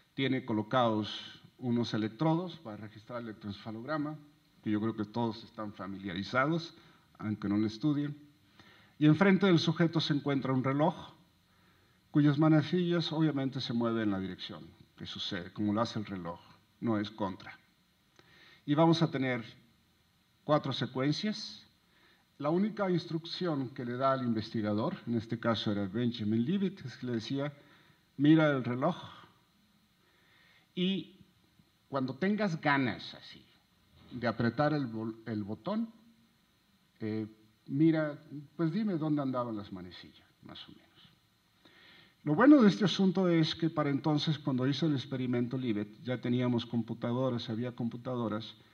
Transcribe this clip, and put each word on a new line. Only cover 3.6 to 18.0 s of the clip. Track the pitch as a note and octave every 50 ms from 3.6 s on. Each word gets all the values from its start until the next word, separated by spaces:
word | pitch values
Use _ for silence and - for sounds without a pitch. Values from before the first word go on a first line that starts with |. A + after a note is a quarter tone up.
| - A#2 G#2+ A2 A#2 C3+ D#3 D#3 C#3+ D3+ D#3 D#3 - - _ _ _ _ _ _ -
que | A2
yo | G#2+ G#2
creo | G#2+ A2+ A2
que | A2 G#2+
todos | G#2 G#2+ A#2+ A#2+ A#2 G#2+ - -
están | G#2 - - A2 G#2 G2+
familiarizados, | - F#2+ F#2 G2 F#2+ G2 G2 E2+ F#2 G2+ - - B2+ C3+ D3 E3 E3+ E3 - - - - - - _ _ _ _ -
aunque | - G#2+ G#2+ - - G2
no | G2+
lo | G#2 A2
estudien. | G#2+ G#2+ - - D3+ D3 C#3+ D3 D3 D3 - - - _ _ _ _ _ - - - - - - _ _ -
Y | D3
enfrente | D3+ D#3 D3+ F#3+ G3+ F#3+ F3 G3
del | G3 F3 D#3+
sujeto | - - D#3+ - F3 E3 - D#3+
se | - - D#3
encuentra | C#3+ - C#3+ C#3 C3+ - C3 C3+
un | C3 A#2+
reloj, | C3+ C3+ C#3+ D3+ F3 F3 - - - - - _ _ _ _ _ _ _ _ _ _ _ _ _ _ _ _ _ _
cuyas | - D3+ D3 D3 C#3+ C#3
manecillas | D#3+ D#3 D#3+ D#3 C#3+ - F3+ F3+ F3 E3+ F3 F3 D#3+ -
obviamente | D3+ D3+ D#3+ D#3 C3+ C#3 C3+ C3 B2+ C3+ A#2
se | - A#2+
mueven | A#2 A#2 A#2 A2+ A2+ A2
en | G#2
la | G2 F#2+
dirección | F#2+ F2+ F2+ - - - G#2 D#2 D#2+ E2 - - - _ _ -
que | -
sucede, | F#2 - F#2+ - - G#2 F#2 F2 F#2 -
como | - G#2+ G#2 G2+
lo | A2
hace | A#2 A2 - A#2
el | G#2
reloj, | G2 G2 F#2 E2+ E2+ F2 - - - - _ _ _ _ -
no | - B2 A2 G#2
es | G#2 G#2
contra. | - - G#2+ F#2 F#2+ - - - - - _ _ _ _ _ _ _ _